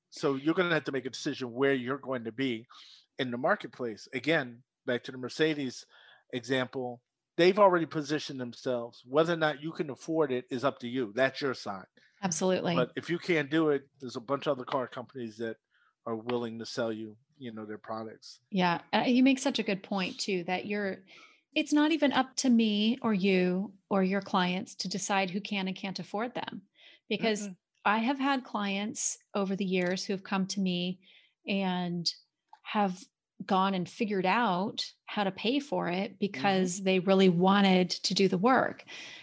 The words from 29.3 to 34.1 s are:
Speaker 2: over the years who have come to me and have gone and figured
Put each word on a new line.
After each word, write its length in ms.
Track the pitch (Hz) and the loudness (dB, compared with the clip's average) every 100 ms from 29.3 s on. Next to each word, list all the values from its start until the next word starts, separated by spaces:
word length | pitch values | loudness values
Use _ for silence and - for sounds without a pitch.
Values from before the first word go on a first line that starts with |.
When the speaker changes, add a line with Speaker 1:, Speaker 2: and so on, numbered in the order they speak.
Speaker 2:
over 220 | 208 190 190 | -2 -2 0
the 100 | 196 | 0
years 380 | 185 180 185 - | 0 0 -2 -4
who 80 | |
have 100 | 190 | -6
come 220 | - 196 190 | -2 -2 -2
to 120 | 202 | -2
me 400 | 190 175 180 185 _ - _ _ - | -2 0 -4 -6 _ -20 _ _ -4
and 640 | 196 190 180 175 175 165 - _ _ _ - | -2 0 -2 -2 -4 -4 -6 _ _ _ -20
have 380 | - 214 202 180 - _ _ _ 196 | -4 0 0 -2 -12 _ _ _ 0
gone 280 | 185 190 | 2 4
and 140 | 190 170 | 0 -4
figured 360 | - 214 | -4 -2